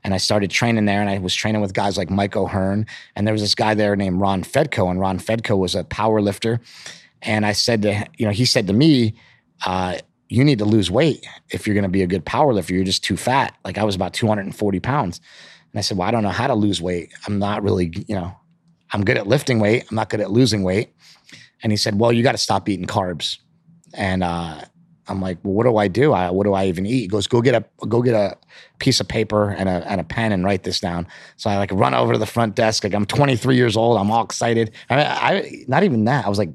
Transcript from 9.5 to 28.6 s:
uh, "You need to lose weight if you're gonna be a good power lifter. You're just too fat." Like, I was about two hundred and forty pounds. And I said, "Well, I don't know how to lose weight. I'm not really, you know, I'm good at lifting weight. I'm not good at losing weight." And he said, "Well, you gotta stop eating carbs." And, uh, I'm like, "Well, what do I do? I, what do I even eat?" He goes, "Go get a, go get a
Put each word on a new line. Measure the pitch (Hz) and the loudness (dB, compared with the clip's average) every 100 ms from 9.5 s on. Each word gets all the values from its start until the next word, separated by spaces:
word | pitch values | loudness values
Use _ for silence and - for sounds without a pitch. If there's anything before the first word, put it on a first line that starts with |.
| _ 95 | _ -4
uh, | 92 92 87 - _ _ | -2 -2 -6 -12 _ _
"You | 113 | 2
need | 147 175 | 4 4
to | 104 | 4
lose | 110 87 | 2 4
weight | 104 160 - - - _ | 2 2 0 -8 -20 _
if | 92 - | -6 0
you're | |
gonna | 104 98 | 0 2
be | 95 | 0
a | 90 | 0
good | 92 | -2
power | - 117 151 | -2 2 2
lifter. | 104 82 | 2 0
You're | 92 | -2
just | 95 92 | 0 -2
too | - 131 | -2 -2
fat." | - 135 123 _ | 0 0 0 _
Like, | - 90 | -10 -4
I | |
was | 107 95 | -2 -2
about | 90 | -4
two | - 110 | 0 0
hundred | 107 | 0
and | 98 | -4
forty | - 104 95 | -4 -2 0
pounds. | 120 143 98 - - - - - _ | 0 -2 -2 -6 -18 -20 -20 -20 _
And | 107 | -6
I | |
said, | 98 98 | -4 -2
"Well, | 92 | 0
I | |
don't | 117 | 0
know | 101 | 0
how | 92 131 | -2 -2
to | |
lose | 117 104 85 | 0 0 -2
weight. | 87 87 78 - - | -4 -6 -8 -14 -8
I'm | 101 | -4
not | 101 104 | -2 -2
really, | 101 98 87 82 - | 0 0 -2 -4 -8
you | |
know, | 98 87 - _ _ _ _ _ | -8 -8 -14 _ _ _ _ _
I'm | 104 | -2
good | 98 123 | 0 0
at | 101 | 2
lifting | 139 139 117 | 0 2 2
weight. | 104 117 - | 2 2 -2
I'm | 110 | -6
not | 107 | -4
good | 107 | -4
at | 101 | 0
losing | 113 127 110 | 2 2 2
weight." | 92 95 127 _ - - - - - _ | 0 0 -4 _ -20 -20 -20 -20 -20 _
And | 113 | -2
he | 104 | 0
said, | 117 104 | 0 2
"Well, | 117 | 4
you | 120 | 4
gotta | 123 110 | 2 0
stop | - 98 104 | 0 -2 0
eating | 92 90 | -4 -2
carbs." | 107 90 85 - - _ _ _ _ _ | -2 -2 -6 -8 -10 _ _ _ _ _
And, | - 98 92 | -6 -2 0
uh, | 87 85 85 78 - _ _ _ - | -2 -4 -6 -10 -18 _ _ _ -10
I'm | 98 | -6
like, | 92 87 | -6 -6
"Well, | 101 | -2
what | 98 | 0
do | 123 110 | 2 2
I | 104 | 0
do? | 92 151 | 2 2
I, | 98 90 | 2 0
what | 92 | 0
do | 101 | 0
I | 95 98 | 0 0
even | 87 98 | -2 -2
eat?" | 131 | -2
He | 95 | -2
goes, | 104 98 | -4 0
"Go | 120 | 2
get | 120 | 4
a, | 117 - _ 110 | 2 -2 _ -2
go | 117 | 0
get | 123 | 2
a | 110 98 87 _ - | 2 0 -6 _ -20